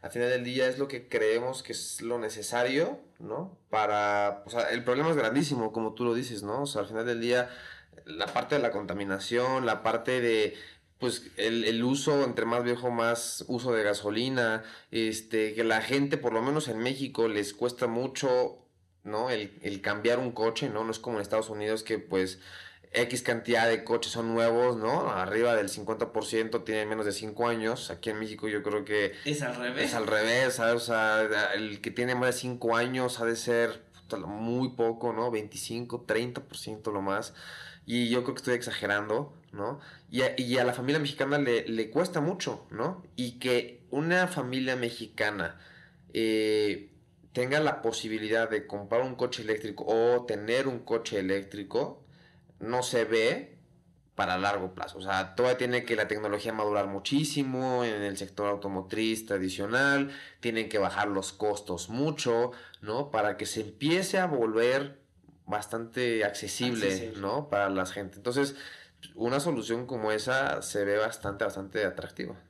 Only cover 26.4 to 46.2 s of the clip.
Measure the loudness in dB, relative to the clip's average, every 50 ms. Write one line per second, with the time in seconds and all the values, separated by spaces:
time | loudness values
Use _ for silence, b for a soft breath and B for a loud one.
26.4 | 0 2 0 -2 -2 0 0 0 0 0 -2 0 0 -2 -2 -2 -6 -8 -2 0
27.4 | 0 2 2 2 0 0 -2 -2 -4 -8 -10 -6 -4 -4 -4 -4 -4 -6 -6 -6
28.4 | -4 -2 -2 -2 -2 0 -2 -2 -2 0 2 2 2 0 -2 -4 -4 -4 -2 -2
29.4 | -2 -4 -4 -4 -6 -4 -2 -2 -2 0 0 0 0 2 2 2 4 4 4 4
30.4 | 4 2 2 2 4 4 4 2 2 0 2 2 4 4 4 4 4 4 2 2
31.4 | 2 2 0 -2 -2 -4 -6 -6 -8 -6 -2 0 0 0 2 2 2 2 0 0
32.4 | -4 -6 -6 -2 0 2 4 4 2 2 0 0 0 0 0 0 0 0 0 0
33.4 | 2 2 4 4 4 2 0 -6 -14 -20 _ -20 -10 -8 -8 -6 -6 -6 -6 -4
34.4 | -2 -2 0 0 0 -2 0 2 2 2 2 0 -2 -2 0 0 0 0 0 -2
35.4 | -4 -4 -10 -10 -8 -6 -6 -6 -6 -6 -8 -8 -2 0 0 2 2 0 -4 -8
36.4 | -10 -10 -14 -12 -10 -10 -10 -6 -6 -4 -2 -2 0 0 0 0 -2 -6 B B
37.4 | B B B B B B B B B -4 0 0 2 2 2 2 2 0 -6 -4
38.4 | 0 0 0 0 0 -4 -6 -4 0 0 0 0 2 0 0 0 -2 -4 -12 -20
39.4 | -20 -16 -8 -6 -6 -6 -6 -8 B B B B B B 0 0 0 2 2 -2
40.4 | -2 2 2 4 4 2 2 0 0 0 2 2 0 -2 -2 -2 0 2 2 2
41.4 | 4 4 2 2 2 0 -2 -2 -2 0 2 0 0 2 0 0 0 0 -2 -2
42.4 | -4 -4 -6 -6 -10 -14 -6 -4 -4 -4 -4 -6 -14 -14 -6 -6 -4 -4 -4 -4
43.4 | 0 2 2 2 2 -2 -12 -18 -14 -6 -4 -2 2 2 4 4 4 2 0 -4
44.4 | -4 -2 -2 -2 0 0 0 0 -2 -2 -4 -6 -12 -12 -4 -2 -2 -2 0 0
45.4 | -4 -4 -4 B B B B B B B B B B -6 -2 0